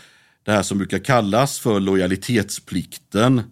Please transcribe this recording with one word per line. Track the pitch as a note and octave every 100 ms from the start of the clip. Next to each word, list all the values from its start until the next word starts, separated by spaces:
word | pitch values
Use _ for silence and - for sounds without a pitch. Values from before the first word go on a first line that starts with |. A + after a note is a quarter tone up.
| - _ _ _
det | -
här | G#2
som | F2+ G2+
brukar | F#2 G2
kallas | - B2+ G2+ G#2+ C#3+ -
för | B2+ G2+
lojalitetsplikten | F#2+ F#2+ F2+ F#2 - A#2 F#2+ - - F#2 E2 - _ G2 A#2+ B2+ A2